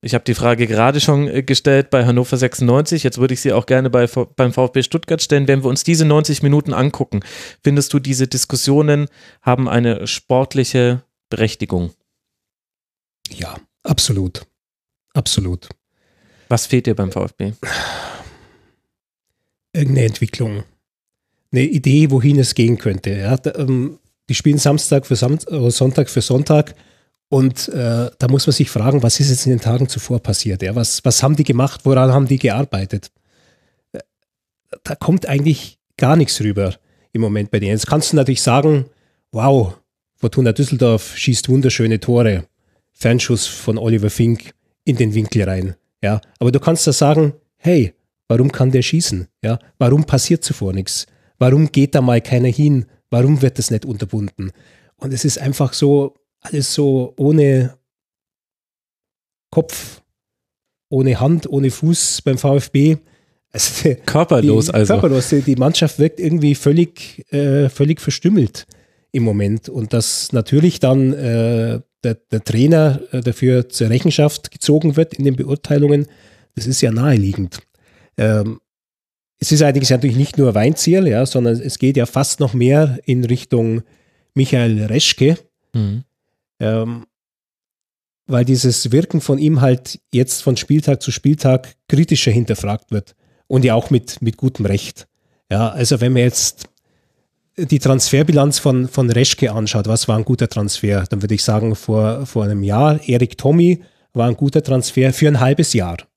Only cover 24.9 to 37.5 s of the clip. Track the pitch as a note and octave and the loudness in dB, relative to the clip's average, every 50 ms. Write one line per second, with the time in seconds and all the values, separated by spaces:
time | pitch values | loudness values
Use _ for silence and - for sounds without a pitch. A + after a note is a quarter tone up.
24.9 | D3+ C#3 C3+ - C3 A2+ - B2 D3 D#3 - - E3+ D3 B2 A#2+ A#2+ - C3 C3 | 0 0 0 0 -2 0 0 0 -2 -2 -4 -6 -4 0 0 0 2 2 0 2
25.9 | C3 - C#3 - - B2+ - - B2 C3 D3 - D#3+ D3 D3 - - _ _ _ | 2 0 -2 0 -2 -4 -2 0 0 0 2 2 2 2 2 -2 -6 _ _ _
26.9 | _ _ _ _ _ _ _ _ - C3+ C3 C3+ B2+ - - - - D#3+ B2 A#2 | _ _ _ _ _ _ _ _ 0 2 2 2 0 -4 -10 -8 -6 -4 -2 -2
27.9 | A2+ A#2 A#2+ B2 _ _ - B2 C3+ C3+ - - C3 - D3 - - A2+ G#2+ B2+ | -2 -2 -4 -4 _ _ 0 2 2 2 2 0 2 0 0 -2 0 -2 0 2
28.9 | C#3 C#3+ A#2 A#2 - - C#3+ C#3 B2+ B2+ - C3 B2+ A#2 - A#2 A#2 B2 C3 B2+ | 2 2 2 2 2 2 0 0 0 0 0 0 0 0 0 -2 0 0 0 -2
29.9 | - A#2 - - B2+ A#2 - - G2+ - - A2 F#2+ F#2 F#2+ F#2 G#2 A#2+ A#2 G#2+ | -4 -10 -6 -4 -6 -4 -2 -4 -4 -4 -4 -4 -4 -4 -4 -4 -4 -2 -4 -4
30.9 | - - _ C3 A2 - - C#3 D3+ C#3+ D3 - C3 A#2 C3 C#3 - - - C#3 | -4 -2 _ 0 0 2 2 2 2 2 2 0 2 2 0 0 -2 -2 0 2
31.9 | C3+ C3 C3 C3 B2+ C#3 C#3 A#2+ C3+ C3 - B2 A2+ A#2+ C#3+ - - G2 F#2+ - | 4 4 4 4 4 2 2 2 0 0 0 0 0 0 -4 -4 -4 -8 -6 -6
32.9 | - G2+ - - _ _ _ _ _ _ _ _ _ _ _ _ _ _ _ _ | -6 -8 -10 -10 _ _ _ _ _ _ _ _ _ _ _ _ _ _ _ _
33.9 | - - - _ _ _ _ _ _ _ _ _ _ _ _ _ - _ _ - | -18 -18 -18 _ _ _ _ _ _ _ _ _ _ _ _ _ -20 _ _ -12
34.9 | D3+ - - - E3+ F#3+ - - C#3 C#3+ C#3+ D#3+ D3+ - - - _ _ _ _ | -12 -6 -2 0 0 0 -2 -2 -2 0 0 0 0 -2 -4 -20 _ _ _ _
35.9 | _ - - C3 D3+ E3+ D3 - - - G#2+ G#2+ G2 G2+ G2 F#2 F2+ _ _ _ | _ -2 2 2 4 4 2 0 -2 -4 -2 -2 -2 -2 -4 -4 -6 _ _ _
36.9 | _ _ _ _ _ A2+ A2+ G#2+ G#2 G#2+ G2+ - | _ _ _ _ _ -4 -2 -2 -2 -4 -4 -2